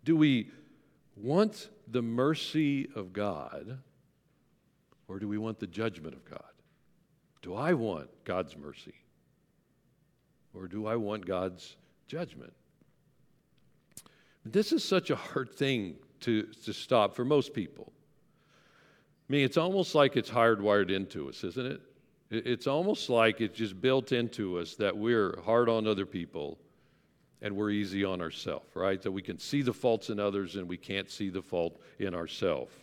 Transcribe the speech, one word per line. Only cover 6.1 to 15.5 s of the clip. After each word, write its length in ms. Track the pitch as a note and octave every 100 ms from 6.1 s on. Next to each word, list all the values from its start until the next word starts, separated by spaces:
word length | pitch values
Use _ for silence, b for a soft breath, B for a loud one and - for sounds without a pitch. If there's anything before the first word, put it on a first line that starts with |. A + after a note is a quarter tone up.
| C2+
of 80 |
God? 300 | - - - _ _ _ _ _ _ _ _ _
Do 120 | -
I 200 | F#2+ D3+
want 360 | E3 A2+ E2 C2+ -
God's 320 | - F#2 F2 -
mercy, 400 | D2 C#2+ - - _ _ _ _ _ _ _ _ _ _ _ _ _ _ _
or 160 | F#2 F#2
do 180 | G2+ G#2+
I 80 | A#2
want 300 | G#2 G#2+ F2+
God's 500 | F#2 F#2 E2+ - - b b _
judgment? 460 | D3+ F3 - - _ _ _ _ _ _ _ _ _ _ _ _ _ _ - b b b b -
This 260 | F#3 G#3+
is 140 | D#4+ -
such 240 | F#3 -
a 80 | C3
hard 360 | - - B2+